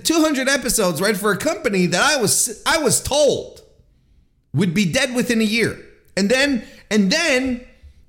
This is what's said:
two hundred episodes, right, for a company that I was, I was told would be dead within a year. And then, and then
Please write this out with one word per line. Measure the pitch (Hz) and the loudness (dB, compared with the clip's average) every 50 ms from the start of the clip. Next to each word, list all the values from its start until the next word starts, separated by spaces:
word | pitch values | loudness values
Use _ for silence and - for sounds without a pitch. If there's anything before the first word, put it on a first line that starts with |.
| - | -2
two | - 320 339 | 0 2 2
hundred | 311 311 285 254 262 269 | 2 2 0 0 0 0
episodes, | 277 277 - 240 - 226 196 180 165 143 | 0 0 -2 -2 0 0 0 0 0 0
right, | - - 214 | 0 0 0
for | 180 202 214 | 0 0 -2
a | 196 | -2
company | 185 - 302 339 339 - 240 202 185 180 | 0 -2 -4 -4 -2 -2 -2 0 2 2
that | 160 180 180 | 2 2 2
I | 240 285 302 269 | 2 2 2 0
was, | 214 175 - - - 254 214 - - | 0 0 0 0 -2 -4 -6 -6 -2
I | 262 311 320 | -2 0 0
was | 294 220 - - | 0 0 0 -2
told | - - 277 294 294 254 151 - - - - - - _ _ _ _ _ _ _ _ _ _ _ _ _ _ _ _ _ - | -2 -2 0 2 2 2 2 0 -4 -12 -18 -20 -20 _ _ _ _ _ _ _ _ _ _ _ _ _ _ _ _ _ -2
would | 135 202 175 156 | -2 0 0 0
be | 214 208 | 0 0
dead | 165 151 262 277 254 | 0 0 -2 -2 -2
within | 240 254 202 - 233 226 | -2 -2 -2 0 0 0
a | 220 | 0
year. | 208 220 233 202 135 - - - - - _ _ _ _ | 0 0 0 -2 -2 -4 -8 -16 -20 -20 _ _ _ _
And | 180 202 196 | -2 0 2
then, | 247 262 277 285 269 214 - - - - - - | 2 2 2 0 0 -2 -6 -10 -18 -20 -6 0
and | 208 214 196 185 | 2 2 4 4
then | 285 320 339 320 262 254 262 262 247 247 - - - _ - - - - - | 2 0 2 0 0 0 0 -2 -4 -6 -10 -16 -20 _ -20 -20 -20 -20 -20